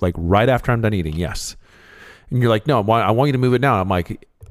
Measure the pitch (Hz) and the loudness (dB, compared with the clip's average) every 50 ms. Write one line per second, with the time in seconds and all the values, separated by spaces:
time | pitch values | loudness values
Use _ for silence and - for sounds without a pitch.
0 | 95 90 80 80 85 85 98 104 117 131 127 120 - - 120 117 110 107 107 95 | -4 -4 -2 -2 0 2 2 2 4 2 0 0 0 -2 -2 0 0 -2 -2 -2
1 | 80 78 78 82 87 67 - - - - - - - _ _ - - - - - | -4 -4 -4 -4 -6 -6 -6 -10 -10 -12 -14 -18 -20 _ _ -20 -20 -20 -20 -20
2 | - - - - _ - 127 123 120 117 110 107 - 151 139 113 98 107 113 117 | -20 -20 -20 -20 _ -6 -2 0 2 2 2 2 0 0 0 0 2 2 2 2
3 | 101 98 110 120 143 147 131 127 127 127 123 120 139 135 117 95 92 98 92 90 | 2 0 0 2 0 0 0 0 2 2 2 2 2 2 2 0 0 0 -2 -2
4 | 87 - - - - _ _ _ - - | -2 -4 -10 -14 -16 _ _ _ -20 -16